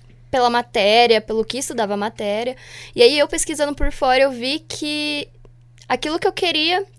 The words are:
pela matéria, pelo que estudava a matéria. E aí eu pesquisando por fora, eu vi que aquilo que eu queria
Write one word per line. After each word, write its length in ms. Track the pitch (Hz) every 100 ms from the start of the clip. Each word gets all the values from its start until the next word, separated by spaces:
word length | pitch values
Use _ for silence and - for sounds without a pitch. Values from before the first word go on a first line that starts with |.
| - - -
pela 180 | - 247
matéria, 720 | 240 240 240 202 220 240 220
pelo 240 | 220 220 220
que 140 | 247
estudava 340 | 277 254 208
a 40 | 202
matéria. 580 | 208 - 208 208 240 262 - - - -
E 60 |
aí 140 | 240 294
eu 80 | 311
pesquisando 460 | 330 - 302 294 285
por 160 | 277
fora, 320 | - 262 254
eu 80 | 277
vi 280 | 247 254 302
que 680 | - - 302 302 294 294 - - - - - - -
aquilo 300 | 247 302 330
que 80 | 381
eu 60 |
queria 500 | - 359 320 311 359 392